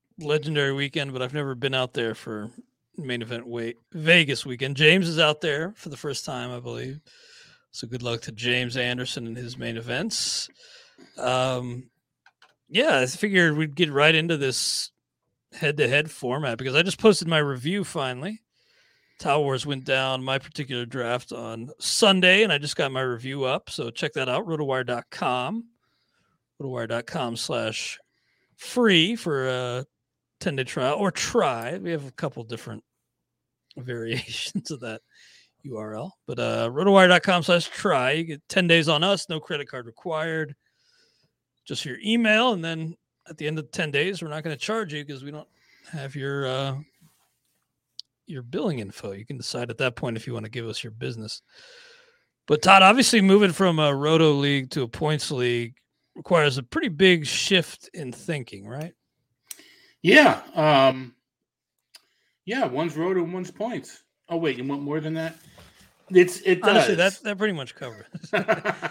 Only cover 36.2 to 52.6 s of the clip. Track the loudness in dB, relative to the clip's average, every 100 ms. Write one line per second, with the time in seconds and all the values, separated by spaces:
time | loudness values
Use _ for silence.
36.2 | -10 -6 -2 -2 -2 0 6 8 8 6
37.2 | 4 2 4 2 2 -4 0 2 2 0
38.2 | -4 -10 -4 0 4 4 4 2 2 0
39.2 | -2 -8 -6 -8 -8 -12 -14 -12 -6 -4
40.2 | -4 -4 -6 -10 _ _ _ _ _ _
41.2 | _ _ _ _ -12 -8 -8 -6 -2 2
42.2 | 4 4 4 0 -4 -6 -8 -10 _ _
43.2 | -20 -8 -6 -6 -6 -6 -2 0 0 -4
44.2 | -8 -8 -8 -8 -4 -4 -4 -8 -10 -12
45.2 | -14 -14 -16 _ _ _ -16 -12 -10 -8
46.2 | -4 -4 -2 -2 -4 -6 -10 _ _ _
47.2 | _ _ _ _ _ _ _ -20 -20 _
48.2 | -16 -14 -8 -4 -2 -4 -6 -10 -10 -10
49.2 | -10 -12 -8 -8 -6 -2 -2 -2 -6 -6
50.2 | -8 -10 -8 -10 -8 -8 -10 -10 -10 -8
51.2 | -10 -14 _ -20 -20 -20 -20 -20 _ _
52.2 | _ _ 0 4